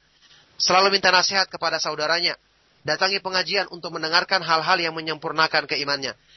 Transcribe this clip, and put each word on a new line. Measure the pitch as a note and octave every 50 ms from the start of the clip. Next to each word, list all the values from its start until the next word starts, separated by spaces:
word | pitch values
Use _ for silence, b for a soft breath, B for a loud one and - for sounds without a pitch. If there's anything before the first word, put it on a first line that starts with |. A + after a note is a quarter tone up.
| _ _ _ b b b b b b _ _ -
Selalu | - - F3+ F#3 G3 G3 F#3+
minta | G3 F#3+ F#3
nasihat | F#3 F3+ F3 - G3 G3 F#3 -
kepada | - E3+ E3+ D#3+ D#3+ D#3+
saudaranya. | - E3 D#3 D3 D3+ D#3 E3 F3 F3 E3+ D3 - _ _ _ _ _ _ _ _
Datangi | - C#3 D3+ D#3 F#3+ F#3+ G3
pengajian | G3 - F#3+ F#3 F#3 F3+ D#3+ F#3+ G3+ F3+ -
untuk | - F3 D#3+ F3 E3
mendengarkan | E3+ D#3+ D#3 E3 F3 F3 - G3 F#3+
hal-hal | E3 D#3+ E3 D#3+ D#3 E3 F#3
yang | F3+ E3+ E3 D#3+
menyempurnakan | D#3+ D#3 D#3+ D#3 D3 D#3 D#3+ D3 D#3+ D#3+ D#3+ - D3+ D3
keimannya. | C#3 D#3 C3+ C#3+ C#3+ C#3+ C#3 C3+ B2 G#2+ b b b b